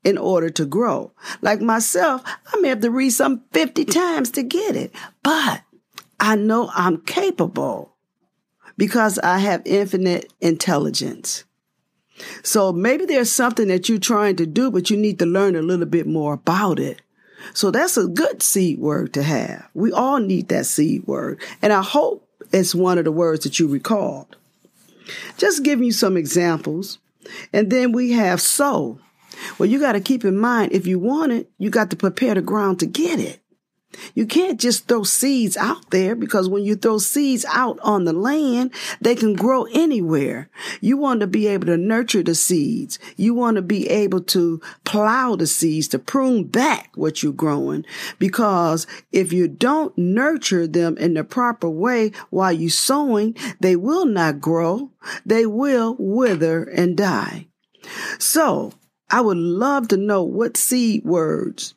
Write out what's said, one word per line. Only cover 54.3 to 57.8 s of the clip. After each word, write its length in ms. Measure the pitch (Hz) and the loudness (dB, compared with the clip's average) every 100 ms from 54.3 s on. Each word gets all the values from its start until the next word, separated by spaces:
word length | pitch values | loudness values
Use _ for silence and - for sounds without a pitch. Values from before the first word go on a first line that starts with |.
| 143 | 0
grow. 520 | 143 165 165 202 277 _ - - - | -2 0 0 -2 -6 _ -14 -12 0
They 220 | 220 226 | 2 2
will 480 | 214 285 254 226 254 | 0 0 2 0 -2
wither 680 | 190 214 254 175 160 165 | -2 2 2 2 0 0
and 320 | 165 - 180 175 | -2 0 0 2
die. 520 | 202 123 - - - _ _ _ | 0 0 -4 -10 -16 _ _ _